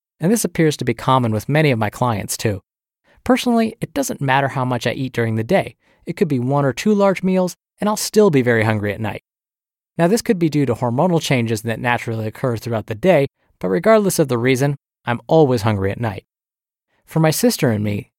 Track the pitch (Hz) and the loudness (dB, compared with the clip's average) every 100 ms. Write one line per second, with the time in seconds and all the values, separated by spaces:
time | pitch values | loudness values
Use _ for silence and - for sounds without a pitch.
0 | _ - 165 226 190 - 160 143 127 120 | _ -4 0 0 0 0 0 0 -4 -2
1 | - 131 120 107 - 147 156 117 107 - | 2 2 2 -2 0 2 2 2 -2 -2
2 | 123 107 - - 113 95 - _ _ _ | -2 -2 -6 -6 -4 -4 -10 _ _ _
3 | _ _ - 254 247 233 226 - - - | _ _ 0 0 2 0 -2 -4 -8 -6
4 | 269 - 139 131 139 135 127 123 120 117 | -6 -4 0 2 0 -2 -2 -2 -4 -4
5 | 131 - 113 110 110 190 - - _ _ | -6 -4 -2 -2 0 0 -2 -10 _ _
6 | - 170 175 135 120 143 139 120 208 208 | -10 -4 -2 -2 0 0 0 -2 0 2
7 | 196 180 185 185 180 - _ - 208 214 | 2 0 0 0 -2 -6 _ -6 -4 -4
8 | - 208 208 143 123 117 110 107 104 98 | -2 4 4 4 4 2 2 0 -2 -4
9 | 107 - _ _ _ _ _ _ _ - | -8 -10 _ _ _ _ _ _ _ -2
10 | 170 233 - 202 165 147 135 117 123 120 | 0 2 0 0 0 2 0 0 -2 0
11 | 180 165 - 131 117 113 117 113 123 120 | 2 0 0 -2 0 -4 -4 -4 -2 -2
12 | - 113 110 - 131 117 - 113 - 104 | -2 -6 -6 -6 -4 -4 -4 -6 -6 -2
13 | 175 165 139 _ _ _ 180 185 185 220 | 2 2 2 _ _ _ -4 0 4 4
14 | 196 - 143 120 123 127 143 143 _ _ | 2 0 0 0 0 2 0 -4 _ _
15 | - 120 - 160 143 123 110 104 95 98 | -6 -4 2 4 4 2 0 0 -2 -4
16 | 117 98 - _ _ _ _ _ _ _ | -6 -8 -14 _ _ _ _ _ _ _
17 | - 160 160 151 247 - 135 107 104 104 | -6 0 2 4 0 2 0 0 -2 -4
18 | 117 | -8